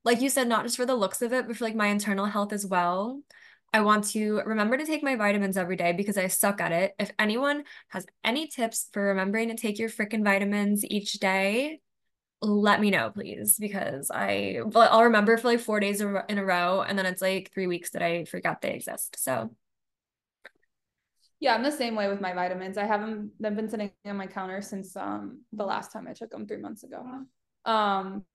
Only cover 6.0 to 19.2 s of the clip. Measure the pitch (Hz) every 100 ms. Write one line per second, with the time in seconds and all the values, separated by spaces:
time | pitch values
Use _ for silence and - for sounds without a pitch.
6 | 202 202 185 - 202 202 165 165 190 -
7 | 196 - 214 226 277 294 294 - - 196
8 | - _ 214 262 320 - 226 - - 208
9 | 202 190 190 214 226 226 220 208 226 -
10 | 208 226 208 196 202 202 202 208 - 208
11 | 202 - 196 190 196 220 294 320 _ _
12 | _ _ _ _ 214 208 208 202 208 180
13 | 113 202 202 - 208 - 208 196 - 135
14 | 143 - 202 101 101 120 208 214 233 220
15 | 233 220 208 226 247 233 233 214 202 202
16 | 208 196 - 202 196 180 175 190 - 196
17 | 185 185 190 190 190 - 185 175 - -
18 | 170 170 165 180 170 165 - - - -
19 | - -